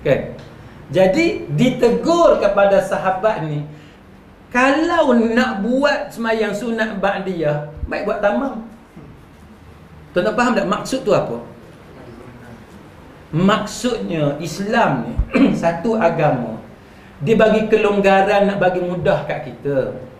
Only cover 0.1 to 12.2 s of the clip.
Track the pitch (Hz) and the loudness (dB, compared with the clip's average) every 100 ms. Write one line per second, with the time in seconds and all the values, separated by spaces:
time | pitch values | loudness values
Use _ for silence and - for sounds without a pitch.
0.1 | 131 - - - - - - - 165 190 | 0 -2 -14 -18 -20 -20 -20 -4 2 4
1.1 | 302 339 - - 147 254 254 240 190 311 | 4 0 -2 -6 0 0 2 2 2 2
2.1 | 339 311 - 202 196 202 - - 170 185 | 4 4 4 2 2 4 2 0 -2 -2
3.1 | 185 220 220 156 147 147 - - - - | 0 -2 -2 -6 -6 -8 -16 -20 -20 -20
4.1 | - - - - 247 262 294 339 339 285 | -20 -20 -20 -4 2 2 2 2 2 4
5.1 | 233 226 233 - 196 220 262 285 - - | 4 4 2 0 -2 -2 2 2 0 -6
6.1 | 214 226 220 208 196 240 226 220 196 196 | -6 -2 0 -2 -2 -4 -4 -4 -2 -2
7.1 | 190 190 170 147 147 - - - - 202 | -2 -6 -2 -2 -2 -6 -10 -8 -6 -4
8.1 | - 202 240 277 - - - - - - | -2 -2 0 -4 -8 -14 -20 -20 -20 -20
9.1 | - - - - - - - - - - | -20 -20 -20 -20 -20 -20 -20 -20 -20 -4
10.1 | 180 214 247 240 190 175 202 - 254 208 | -2 0 0 0 0 0 -4 -4 -4 0
11.1 | 156 - 117 - - - - - - - | 0 0 -8 -12 -20 -20 -20 -20 -20 -20
12.1 | - | -20